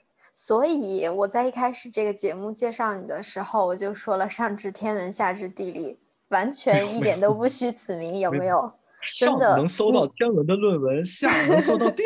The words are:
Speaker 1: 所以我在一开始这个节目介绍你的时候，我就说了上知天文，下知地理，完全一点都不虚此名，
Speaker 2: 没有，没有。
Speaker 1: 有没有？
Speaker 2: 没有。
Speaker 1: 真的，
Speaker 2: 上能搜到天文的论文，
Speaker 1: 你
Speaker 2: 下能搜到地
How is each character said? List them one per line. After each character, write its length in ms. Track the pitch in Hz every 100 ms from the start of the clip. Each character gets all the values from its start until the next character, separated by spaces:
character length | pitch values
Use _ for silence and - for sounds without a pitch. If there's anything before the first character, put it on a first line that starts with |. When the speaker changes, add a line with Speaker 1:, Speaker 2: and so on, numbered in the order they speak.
| _ _ _
Speaker 1:
所 320 | - - 220 294
以 400 | 311 208 190 165
我 180 | 185 202
在 180 | 233 254
一 60 |
开 220 | 247 247
始 160 | 247 240
这 160 | 220 214
个 80 |
节 200 | 202 196
目 160 | 175 202
介 220 | 214 240
绍 220 | 226 226
你 120 | 196 180
的 160 | 151
时 200 | 208 -
候， 240 | 202 220 185
我 100 | 185
就 180 | 196
说 220 | 208 - 190
了 140 | 202
上 260 | - 233 208
知 160 | 196
天 240 | 190 214 208
文， 160 | 180
下 220 | 208 202
知 160 | 190 185
地 220 | 190 185
理， 260 | 170 151 - _ _ _
完 240 | 190 214
全 420 | 285 - 196 202 226
一 60 |
点 180 | 214 175
都 140 | 202
不 120 | 214 247
虚 240 | - 247
此 200 | 226 - 175
名， 160 | 165
Speaker 2:
没 60 | 196
有， 100 | 185
没 60 | 143
有。 40 |
Speaker 1:
有 0 |
没 60 | 185
有？ 140 | 175
Speaker 2:
没 60 | 233
有。 60 | - _ _
Speaker 1:
真 320 | - - 247 254
的， 100 | 240
Speaker 2:
上 100 | 151
能 100 | 160
搜 240 | - 214
到 160 | 247 143
天 260 | - 233
文 120 | 196 151
的 100 | 196
论 240 | 208 170
文， 200 | 131 139
Speaker 1:
你 20 |
Speaker 2:
下 440 | 175 - 269 320 285
能 120 | 311
搜 180 | 302 -
到 140 | 240
地 120 | 302